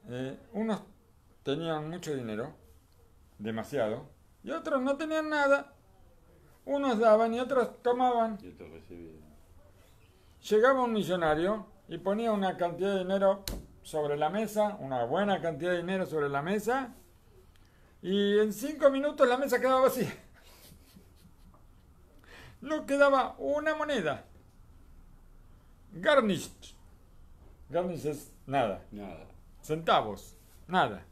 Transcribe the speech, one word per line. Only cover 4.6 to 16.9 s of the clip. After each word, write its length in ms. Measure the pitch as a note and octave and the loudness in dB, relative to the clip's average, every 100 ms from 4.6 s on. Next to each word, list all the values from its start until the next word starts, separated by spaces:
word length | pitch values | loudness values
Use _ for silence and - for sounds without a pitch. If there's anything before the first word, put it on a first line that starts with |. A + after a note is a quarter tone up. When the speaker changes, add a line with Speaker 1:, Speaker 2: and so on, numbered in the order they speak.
| D#4 C#4 | -2 -2
Speaker 1:
no 140 | B3+ C#4 | 0 -2
tenían 320 | D#4+ D#4 D#4 | -2 -4 -2
nada. 460 | D4+ C#4 C#4 C#4 - - - - - - - - - | 0 4 2 0 -20 -20 -20 -20 -20 -20 -20 -20 -20
Unos 340 | - C#4 C4+ A3 | -6 -2 0 4
daban 360 | A3+ G#3+ A#3 | 6 6 4
y 60 | A3+ | 0
otros 420 | B3+ C4 A3+ - | 0 0 0 -2
tomaban. 560 | A#3+ B3 B3+ A#3+ A3+ G3+ | -2 2 2 2 0 -4
Speaker 2:
Y 60 | F2+ | -14
otros 220 | - E2 | -16 -16
recibían. 580 | D#2+ - F2 E2 D#2 D#2 D2+ - - - - - - - _ - - - | -18 -18 -16 -16 -18 -20 -20 -20 -20 -20 -20 -20 -20 -20 _ -20 -20 0
Speaker 1:
Llegaba 360 | G#3+ B3 C4+ | 4 6 4
un 80 | B3 | 2
millonario 760 | A3 D#3+ F#3 D#3+ D3+ F3 G#3+ F#3+ - - | 0 -2 0 2 2 0 -2 -6 -20 -14
y 100 | D#3+ | -6
ponía 340 | F#3+ G#3 A#3 | -4 -2 0
una 240 | G#3 F#3+ F3+ | 0 0 0
cantidad 360 | F3 E3+ F#3+ | -2 0 -2
de 40 | G3 | -2
dinero 440 | F#3 G3 F#3+ G3 - - - - | 0 2 2 2 -4 -10 -12 -20
sobre 340 | - D#3 D3 D3 | -8 -4 -2 0
la 120 | D3+ | 0
mesa, 460 | G3+ G#3+ G#3 G#3 G3 | 0 -2 0 -2 -2
una 240 | C3+ B2+ | -6 -2
buena 360 | A#2 E3 G3+ F#3 | 0 0 0 0
cantidad 320 | E3 D3 F3 | -2 -4 -2
de 60 | F3 | -2
dinero 280 | E3+ F#3+ F3+ | -2 -4 -2
sobre 220 | D#3 C#3+ | -2 0
la 140 | C#3 | -2
mesa, 520 | D3+ G#3 G#3 C4 A#2+ | -2 -2 0 -2 -4